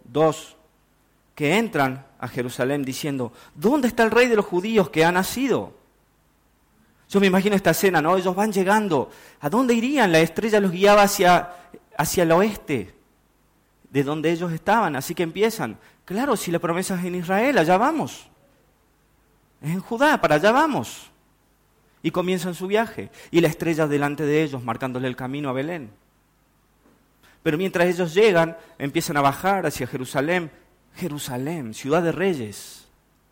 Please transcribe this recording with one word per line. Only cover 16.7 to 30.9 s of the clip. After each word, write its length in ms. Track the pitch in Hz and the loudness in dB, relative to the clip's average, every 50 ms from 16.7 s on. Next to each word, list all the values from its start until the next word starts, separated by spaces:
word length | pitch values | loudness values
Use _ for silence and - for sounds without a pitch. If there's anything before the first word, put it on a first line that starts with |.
| 170 175 190 - 196 175 | -2 -2 -2 -4 -4 -4
es 60 | 180 | -4
en 100 | 185 175 | -6 -6
Israel, 440 | 180 170 165 190 196 226 277 277 208 | -6 -4 -2 0 0 2 2 2 2
allá 180 | 160 156 180 | 4 4 4
vamos. 520 | 190 226 285 330 302 170 123 - - - - _ _ _ _ _ _ _ _ _ _ _ _ _ _ _ _ _ _ _ _ _ _ _ _ _ _ | 4 4 2 0 -2 -4 -6 -8 -12 -20 -20 _ _ _ _ _ _ _ _ _ _ _ _ _ _ _ _ _ _ _ _ _ _ _ _ _ _
Es 100 | - 147 | -8 -6
en 100 | 170 190 | -6 -6
Judá, 400 | - - 233 226 277 302 294 - | -6 -6 -2 2 2 2 4 2
para 160 | - 160 151 | 2 2 2
allá 140 | 151 160 208 | 4 4 4
vamos". 600 | 226 262 311 320 254 160 113 - - - - - _ _ _ _ _ _ _ _ _ _ _ _ _ _ _ _ _ _ - | 4 4 2 2 0 -2 -4 -6 -10 -16 -20 -20 _ _ _ _ _ _ _ _ _ _ _ _ _ _ _ _ _ _ -6
Y 80 | - | -4
comienzan 440 | - - 175 180 190 185 160 185 175 | -4 -2 -2 -2 -4 -4 -4 -6 -8
su 120 | 160 185 | -8 -6
viaje. 440 | 190 202 214 233 226 - - 101 101 - - - - | -2 -2 -2 -2 -2 -6 -12 -14 -14 -16 -20 -14 -2
Y 100 | - 165 | 2 2
la 80 | 175 156 | 2 2
estrella 380 | 156 - 175 160 165 151 160 | 0 -2 -4 -2 0 0 0
delante 380 | 147 147 143 143 143 147 143 160 | 0 0 0 0 -2 -2 -2 -2
de 180 | 143 147 156 160 | 0 0 0 0
ellos, 220 | 151 135 127 120 | 0 -4 -6 -6
marcándole 420 | 127 113 - 135 131 123 127 131 | -6 -6 -6 -6 -6 -6 -6 -6
el 80 | 131 123 | -6 -6
camino 360 | - 131 127 135 147 147 139 | -6 -8 -8 -8 -6 -6 -6
a 20 | 127 | -4
Belén. 380 | 131 139 156 180 165 131 107 104 _ _ _ _ _ _ _ _ _ _ _ _ _ _ _ _ _ _ _ _ _ _ _ _ _ _ _ _ _ _ | -4 -6 -6 -8 -10 -12 -16 -18 _ _ _ _ _ _ _ _ _ _ _ _ _ _ _ _ _ _ _ _ _ _ _ _ _ _ _ _ _ _
Pero 160 | 160 151 156 | -2 -2 0
mientras 280 | 190 190 - 185 175 | -2 -2 0 2 2
ellos 280 | 180 175 170 185 165 151 | 2 2 0 -2 0 2
llegan, 420 | 190 220 226 190 170 165 160 165 - - - - - | 4 4 6 6 4 2 2 -2 -8 -16 -20 -12 -8
empiezan 380 | - 143 135 165 156 - 160 | -8 -4 -4 -4 -4 -2 0
a 40 | 143 | 2
bajar 460 | 139 139 135 - - 185 202 196 175 | 2 2 0 0 0 0 0 0 0
hacia 200 | 151 - - 131 | -2 -4 -4 -6
Jerusalén. 640 | 117 - 131 127 123 - 143 135 156 180 180 170 156 - - _ _ _ _ _ _ | -8 -8 -8 -10 -6 -4 -2 -2 0 0 -2 -2 -6 -10 -18 _ _ _ _ _ _